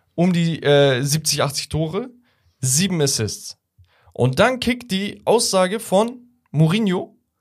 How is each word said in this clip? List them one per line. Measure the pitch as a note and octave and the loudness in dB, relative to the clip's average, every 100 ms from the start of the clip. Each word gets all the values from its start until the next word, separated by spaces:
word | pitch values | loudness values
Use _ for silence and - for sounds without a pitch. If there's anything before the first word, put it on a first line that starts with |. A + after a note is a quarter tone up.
| _ | _
Um | - F3+ | -2 0
die, | E3+ E3 D#3+ | 2 0 -2
äh, | C#3+ C#3+ C#3 B2+ | 2 4 4 2
siebzig, | C#3+ D#3 - - | 0 -2 -2 -2
achtzig | B2+ - - | -2 -4 -6
Tore, | D3+ D#3+ F#3+ B3 - _ _ _ - | -4 -4 -4 -8 -16 _ _ _ -8
sieben | B2+ C#3 F#3+ E3+ | -2 0 0 0
Assists. | C#3 - G#2 - - - _ _ _ _ _ | 0 0 -4 -6 -16 -20 _ _ _ _ _
Und | - B2 C3+ | -2 0 2
dann | A3+ B3+ | 2 2
kickt | A#3 B3 - | -2 -2 -4
die | F#3+ G3+ - | -6 -6 -6
Aussage | - A3 A#3 F#3+ F3+ A3+ | 0 0 2 0 0 -2
von | - F#3 A#3+ B3 - _ _ | 0 0 0 -4 -20 _ _
Mourinho, | D3 D#3+ G#3+ G#3 F3 - _ _ _ | 2 2 4 0 -2 -6 _ _ _